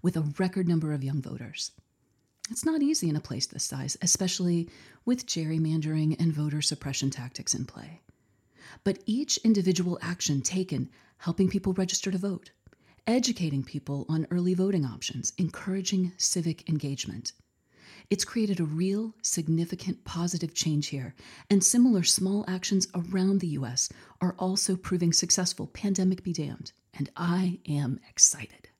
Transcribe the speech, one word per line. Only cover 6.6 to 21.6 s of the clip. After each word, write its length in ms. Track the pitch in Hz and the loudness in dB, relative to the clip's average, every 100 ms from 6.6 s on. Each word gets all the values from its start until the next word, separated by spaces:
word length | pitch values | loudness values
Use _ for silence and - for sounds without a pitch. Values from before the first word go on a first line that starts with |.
suppression 480 | 143 147 143 135 135 | -2 -2 -6 -2 -2
tactics 440 | 135 123 - - | -2 -10 -8 -4
in 100 | - | -2
play. 380 | 131 - - 165 _ _ _ _ _ _ - - | -4 -10 -16 -20 _ _ _ _ _ _ -20 -4
But 160 | 202 196 - | -2 -2 -2
each 320 | 226 302 - 226 | -2 -2 2 4
individual 520 | 208 180 175 180 175 | 4 4 2 0 -2
action 400 | 170 175 - 139 | -4 -4 -2 2
taken, 480 | - 180 185 135 - - _ _ | 2 2 -2 -2 -4 -8 _ _
helping 280 | - 170 190 | -4 2 4
people 240 | 196 190 | 4 0
register 400 | 185 185 - 196 | 0 0 0 -2
to 60 | 185 | -2
vote, 340 | 202 180 - _ _ _ _ _ - | -2 -4 -10 _ _ _ _ _ 2
educating 560 | 247 247 226 165 139 | 2 2 0 0 0
people 420 | 131 147 - 143 - | -2 -8 -4 -6 0
on 200 | 160 160 | 0 0
early 240 | 180 180 | 0 2
voting 320 | 185 190 190 135 | 2 2 2 0
options, 480 | - - 123 - - | -4 -8 -6 -6 -2
encouraging 720 | 165 - - 190 180 190 180 - | -2 -2 -4 -4 0 0 0 -2
civic 520 | - 180 165 160 - | -2 0 -2 -4 -2
engagement. 640 | 151 143 135 - 107 - - _ _ _ _ - - - | -2 -2 -6 -8 -8 -10 -12 _ _ _ _ -20 -20 -4
It's 120 | 196 | -2
created 360 | - 240 214 180 | 0 0 0 0
a 40 | |
real, 520 | 160 156 185 202 220 - | 0 0 0 0 -4 -6
significant, 840 | - - 156 165 170 180 190 - - | -4 -2 2 2 0 -4 -6 -8 -6
positive 480 | 165 175 170 160 | -4 -2 -2 -4
change 360 | - 165 147 147 | -2 0 0 -2
here, 260 | 139 123 - - - - | -6 -10 -14 -20 -20 2
and 140 | 202 | 4